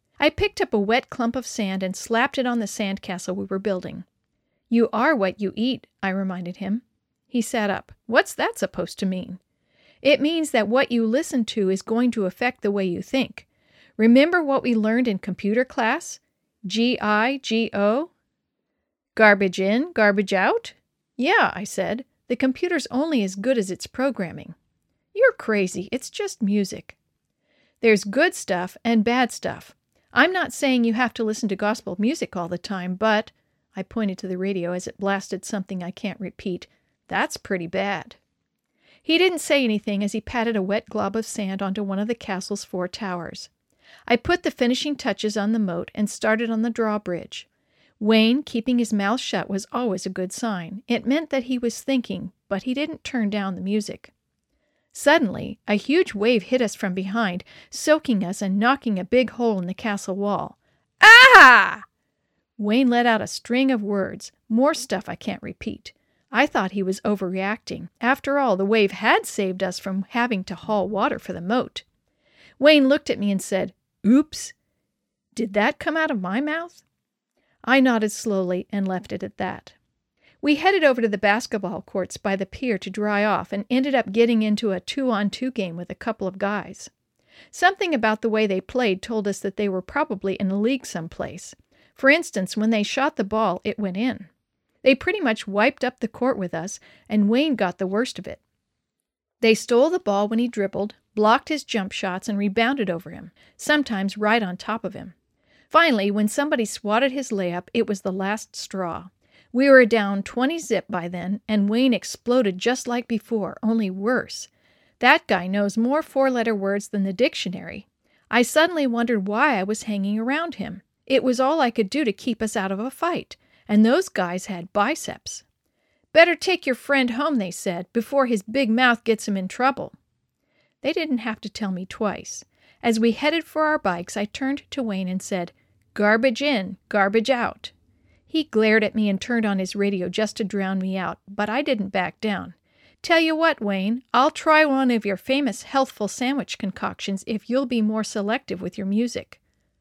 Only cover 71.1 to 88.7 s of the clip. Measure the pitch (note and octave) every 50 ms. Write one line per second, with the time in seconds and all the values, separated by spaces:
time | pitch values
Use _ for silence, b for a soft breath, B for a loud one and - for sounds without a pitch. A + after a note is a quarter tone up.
71.1 | - - - - - - E3+ F#3 A#3 B3+ - - - - - _ _ _ _ b
72.1 | b b b b b b b b b b C4 D4+ D#4 D4 C4+ C4 C#4+ D4+ - -
73.1 | - - G3+ G3+ G3 F#3 - - G3+ F#3 F#3+ F#3 - _ _ _ _ _ - G3+
74.1 | B3 C#4+ D4+ - - - - - - _ _ _ _ _ _ _ _ _ _ _
75.1 | _ _ _ _ - - - F#3+ G3+ G#3 G#3 C4+ - - - E4+ D4+ D#4+ D#4 D#4
76.1 | C4+ G3 F#3 F3+ G3 B3 D4 D4+ D#4 E4 E4+ F4 - - - _ _ _ _ _
77.1 | _ _ _ _ _ _ _ _ _ _ - A#3 C4 C4+ C4 C4 A#3 A3 A3 G#3
78.1 | - - - A3+ G3+ F#3+ F#3 F3+ F#3 F3+ - _ - G3+ F#3+ F#3+ F#3 F3+ F#3 -
79.1 | - F3+ - G#3 - - - F#3 F#3+ - - - - _ _ _ _ _ _ _
80.1 | _ b b b b b b D4 D4 D4 D#4+ F#4+ G4+ F4+ D#4 C#4 B3 B3 A3+ G#3+
81.1 | G#3 G3 - G3+ G3+ A#3 - - A#3 G#3 G3 F3+ G3+ - - - - G3 - -
82.1 | - - - G3+ G3 F#3+ F#3+ - - - C4 B3 G#3 F#3 - G3 F#3 G#3+ G#3 G#3
83.1 | G#3 G3+ G#3 G#3+ F#3 - - - G3 G3+ G3+ - B3 C4 C4+ D4 C4+ B3 - F#3+
84.1 | F#3+ A3+ A#3 A3+ A#3 A3 A3 G#3+ G#3 G#3 A#3 G#3 F#3+ F3+ - - - C#4 C4+ B3+
85.1 | A3+ G3+ G#3 G3 - - B3+ C4 B3+ A#3 F#3+ F3 E3 E3+ F3+ - - - - A#3
86.1 | A3 - G3 F#3+ F#3+ F#3+ G3+ G3 G#3 G3+ - F3+ F#3+ - - - _ _ _ _
87.1 | _ _ b b b b b b b - F4 F#4 F#4+ - G4+ F4 D#4 A3+ A3+ G#3+
88.1 | A3 - - A3+ G#3+ A3 A3 G3 F#3+ F#3 - -